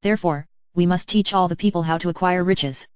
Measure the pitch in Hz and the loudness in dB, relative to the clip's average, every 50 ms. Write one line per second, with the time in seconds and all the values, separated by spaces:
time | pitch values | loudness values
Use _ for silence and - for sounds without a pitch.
0 | _ 196 214 208 - 175 156 143 147 _ _ _ _ _ _ - 175 175 180 175 | _ 0 -2 0 0 -2 -2 -2 -6 _ _ _ _ _ _ 0 2 2 2 0
1 | - - - 214 196 - 202 196 185 180 170 - - 208 190 175 165 160 165 165 | -2 0 0 0 0 2 2 0 0 0 -2 0 -2 0 0 0 0 0 -2 -2
2 | - 175 165 - - 180 180 180 175 180 190 - - 139 135 - - - _ | -2 -4 -4 0 0 0 2 2 2 0 0 0 0 -4 -6 -8 -16 -20 _